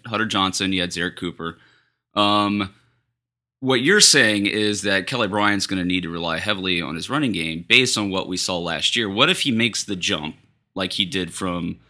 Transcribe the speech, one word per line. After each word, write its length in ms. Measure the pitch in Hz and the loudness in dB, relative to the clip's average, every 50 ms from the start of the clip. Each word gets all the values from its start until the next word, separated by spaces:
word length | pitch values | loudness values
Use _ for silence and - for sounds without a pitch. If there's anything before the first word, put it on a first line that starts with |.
| - | -8
Hunter 200 | 120 110 104 110 | -6 -4 -2 -2
Johnson, 460 | 104 107 98 95 92 - - 98 95 | 0 0 0 0 0 0 0 -2 0
you 80 | 95 90 | 0 0
had 100 | 87 87 | -2 -2
Zerrick 240 | - 87 87 90 82 | -4 -4 -6 -6 -6
Cooper. 440 | - 90 85 80 - 82 82 82 - _ _ _ _ _ _ _ _ _ _ - | -6 -8 -8 -8 -8 -8 -10 -10 -12 _ _ _ _ _ _ _ _ _ _ 0
Um, 600 | 104 101 101 104 104 104 101 104 104 98 98 - _ _ _ _ _ _ _ _ _ _ _ _ _ _ _ _ _ | 2 2 4 4 2 2 2 0 -2 -4 -6 -8 _ _ _ _ _ _ _ _ _ _ _ _ _ _ _ _ _
what 220 | 131 127 131 120 | -2 0 0 2
you're 180 | 127 160 202 208 | 4 4 6 6
saying 460 | - - - 143 120 107 104 101 101 | 6 6 8 6 6 6 4 2 2
is 360 | 98 - 107 107 107 104 95 | 0 0 0 0 0 -2 -2
that 240 | 92 101 98 95 92 | 0 0 0 0 0
Kelly 220 | - 135 120 113 95 | -2 -2 -2 -2 0
Bryant's 380 | 101 104 104 101 101 98 - - | 0 0 2 2 2 0 -2 -2
gonna 160 | 98 92 87 | -2 -2 0
need 180 | 90 92 92 | 0 0 -2
to 80 | 87 82 | -2 -4
rely 280 | 85 85 85 82 80 82 | -6 -4 -4 -2 -2 -2
heavily 440 | 92 104 104 95 92 92 90 85 | -2 -2 -2 -2 -2 0 0 0
on 140 | 80 67 82 | -2 -4 -6
his 120 | 80 - 110 | -8 -6 -4
running 240 | 127 151 147 120 | -2 -2 -2 -2
game 320 | 87 85 80 82 80 82 87 - | -2 -2 -4 -4 -6 -8 2 4
based 280 | 113 127 127 120 - | 6 6 6 4 2
on 140 | 113 104 98 | 0 -2 -2
what 160 | 95 95 - | -2 -2 -4
we 100 | - 92 | -4 -4
saw 220 | 87 - - 92 87 | -4 -4 -2 -2 -2
last 380 | 87 85 80 76 - - - | -2 -4 -2 -2 -2 -2 0
year. 120 | 120 113 98 | -2 -2 0
What 220 | 98 107 139 170 | 2 2 2 2
if 120 | 180 - | 2 0
he 100 | - 143 | -2 -2
makes 320 | 113 110 117 110 98 - - | 0 0 0 0 -2 -4 -6
the 100 | - 101 | -6 -6
jump 420 | 87 85 98 95 78 76 78 - - _ _ _ _ _ _ _ | -4 -2 -2 -2 -2 -4 -6 -10 -12 _ _ _ _ _ _ _
like 200 | 98 95 92 - | -6 -4 -2 -2
he 100 | - 101 | -2 -2
did 280 | 85 90 95 90 82 | -2 -2 -4 -4 -4
from, 460 | - - 95 92 87 87 85 85 76 - _ | -6 -6 -4 -4 -4 -4 -4 -6 -8 -10 _